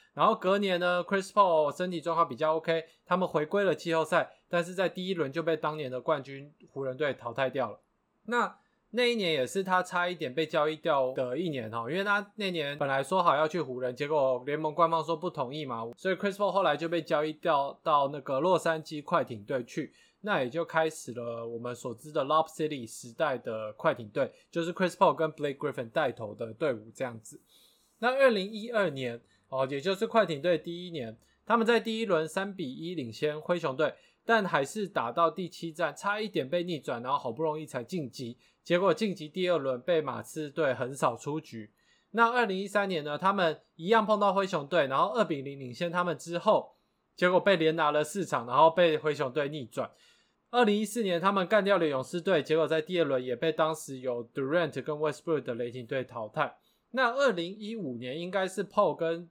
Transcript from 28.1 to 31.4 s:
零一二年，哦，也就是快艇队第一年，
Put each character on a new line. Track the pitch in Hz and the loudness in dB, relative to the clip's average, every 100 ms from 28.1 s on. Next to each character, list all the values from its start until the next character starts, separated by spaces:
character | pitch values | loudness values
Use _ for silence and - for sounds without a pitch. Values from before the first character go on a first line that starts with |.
| 262 269 | 4 6
零 | 208 196 | 4 -2
一 | 220 226 | -8 -4
二 | 226 185 | 0 0
年， | 135 127 120 - _ _ | 0 -6 -6 -14 _ _
哦， | 131 135 | -2 -2
也 | 139 | 0
就 | 165 | -2
是 | 190 220 | -2 2
快 | 226 | 2
艇 | 180 147 | 2 0
队 | 170 160 | 0 0
第 | 175 170 180 | -2 -12 -10
一 | |
年， | 165 113 113 _ _ | -10 -10 -12 _ _